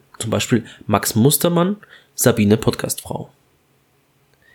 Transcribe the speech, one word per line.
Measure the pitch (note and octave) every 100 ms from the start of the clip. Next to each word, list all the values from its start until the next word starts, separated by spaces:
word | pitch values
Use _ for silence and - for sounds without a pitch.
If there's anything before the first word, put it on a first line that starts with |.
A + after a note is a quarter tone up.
| _ -
zum | A2+
Beispiel | G#2 - A#2 - - -
Max | G2+ -
Mustermann, | A2 B2+ - F3 E3+ F3+ G#3 - - _
Sabine | - B2 A2+ G#2 A2
Podcastfrau. | - - - - - - - _ _ _ _ _ _ _ _ _ _ _ _